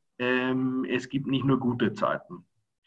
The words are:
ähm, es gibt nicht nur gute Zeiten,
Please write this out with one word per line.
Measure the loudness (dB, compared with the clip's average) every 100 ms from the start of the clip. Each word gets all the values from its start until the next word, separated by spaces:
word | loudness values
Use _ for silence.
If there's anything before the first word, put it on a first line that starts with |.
| _ -4
ähm, | 0 2 2 0 0 -2 -2
es | -2 -2
gibt | -4 -2
nicht | 0 2
nur | 2
gute | 2 0 0
Zeiten, | 0 0 -2 -6 -18 -20 _ _ _